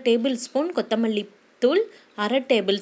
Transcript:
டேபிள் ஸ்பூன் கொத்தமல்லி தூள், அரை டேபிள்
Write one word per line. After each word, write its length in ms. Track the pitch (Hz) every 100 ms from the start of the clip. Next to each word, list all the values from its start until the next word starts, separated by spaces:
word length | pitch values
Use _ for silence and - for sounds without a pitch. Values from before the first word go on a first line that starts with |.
| 254
டேபிள் 300 | 233 269 240 -
ஸ்பூன் 260 | 269 339 330
கொத்தமல்லி 460 | - 226 226 208 208 - _ _
தூள், 200 | 247 359 440 - _ -
அரை 180 | 208 262 254
டேபிள் 280 | 233 190 202